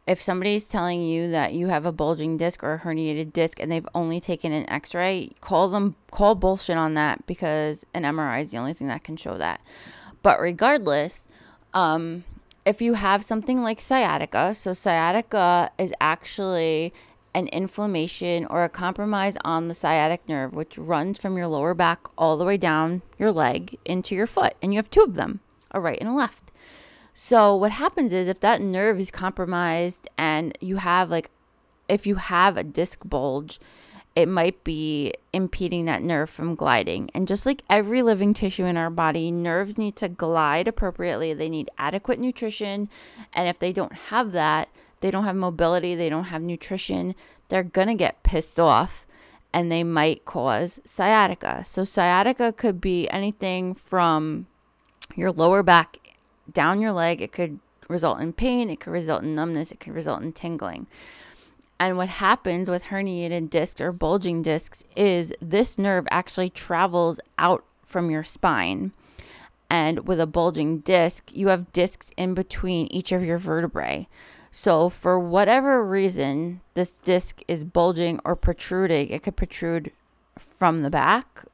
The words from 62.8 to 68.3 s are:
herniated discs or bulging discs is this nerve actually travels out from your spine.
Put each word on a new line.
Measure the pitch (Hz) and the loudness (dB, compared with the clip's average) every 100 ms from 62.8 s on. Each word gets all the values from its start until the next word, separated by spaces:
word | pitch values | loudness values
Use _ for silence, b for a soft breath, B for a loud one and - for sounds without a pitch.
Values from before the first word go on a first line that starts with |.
herniated | - 196 196 175 170 170 160 | -4 -6 -4 -4 -4 -4 -2
discs | 160 170 - | -2 -2 -4
or | 170 | -6
bulging | 175 160 196 180 165 | -2 0 0 0 -2
discs | 160 156 - - - | -2 -2 -4 -16 -12
is | - 202 175 165 - | 0 2 2 -2 -8
this | 170 202 240 - | -2 0 0 0
nerve | 196 185 147 | 0 0 0
actually | 175 - - 185 | -2 -2 -4 -4
travels | - - 170 185 175 170 160 - - | -4 -4 0 2 2 2 -2 -8 0
out | 175 180 - _ | 2 2 -2 _
from | _ 180 170 | _ -2 0
your | 156 | -2
spine. | 160 | -6